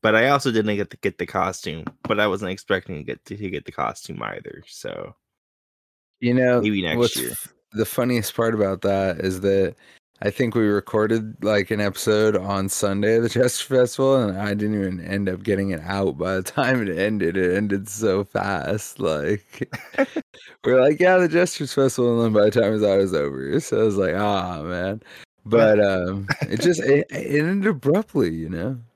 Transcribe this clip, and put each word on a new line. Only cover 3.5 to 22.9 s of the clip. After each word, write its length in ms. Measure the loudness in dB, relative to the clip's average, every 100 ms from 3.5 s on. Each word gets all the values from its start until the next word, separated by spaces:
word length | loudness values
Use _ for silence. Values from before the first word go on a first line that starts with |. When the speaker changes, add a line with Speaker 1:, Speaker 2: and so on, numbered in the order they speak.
| -10 -10
Speaker 1:
the 80 |
costume 500 | -6 -6 -6 -14 -10
either, 400 | -10 -10 -14 -18 -20
so 480 | -14 -12 -10 -14 -18 _ _ _ _ _ _ _ _ _ _
Speaker 2:
You 120 | 0
know, 280 | 2 4 4
Speaker 1:
maybe 200 | 2 0
next 160 | 0 0
Speaker 2:
what's 180 | 0 -2
Speaker 1:
year. 140 | -8
Speaker 2:
f-, 220 | -10 -16 _ _
the 120 | -4 -4
funniest 480 | -2 0 0 -4
part 200 | -2 -2
about 280 | 2 0 0
that 360 | 0 0 0 -2
is 220 | -4 -2
that 340 | 0 2 0 -4 -20 -20 _ _
I 100 | -6
think 220 | -2 -2
we 100 | 2
recorded, 760 | 2 2 0 0 2 0 -2 -6 0
like, 260 | 0 0
an 80 | -2
episode 560 | -2 -2 0 2 4 2
on 320 | 0 -2 -2
Sunday 480 | -2 -2 0 2 2
of 80 |
the 60 | 2
Jester 440 | 2 0 0 0
Festival, 440 | 2 2 2 2 4
and 200 | 2 -2
I 160 | -2
didn't 240 | -2 0 0
even 220 | -2 -4
end 300 | -4 -2 -2
up 140 | -4
getting 260 | 0 0 0
it 100 | -4
out 340 | -4 -2 -2 -2
by 180 | -4 -4
the 80 |
time 420 | -4 -2 0 0 -2
it 120 | 0
ended. 400 | 0 0 -2 0
It 180 | 0 0
ended 320 | 0 -2 -4
so 380 | -2 0 0 0
fast, 760 | -4 -2 -2 -2 -6 -6 -4
like, 720 | -2 -2 -2 -4 _ -12 -12 -12 -12 -4
<laughs> 0 |
Speaker 1:
<laughs> 680 | -4 -4 -12 -20 -20 -6 2
Speaker 2:
we're 160 | 4
like, 180 | 4 4
"Yeah, 160 | 4 4
the 100 | 4
Jester's 420 | 2 0 -2 -6
Festival," 500 | 0 0 2 0 2
and 140 | 2 4
then 60 |
by 80 | 4
the 100 | 4
time 120 | 2
it 0 |
was 120 | 2
out, 160 | 4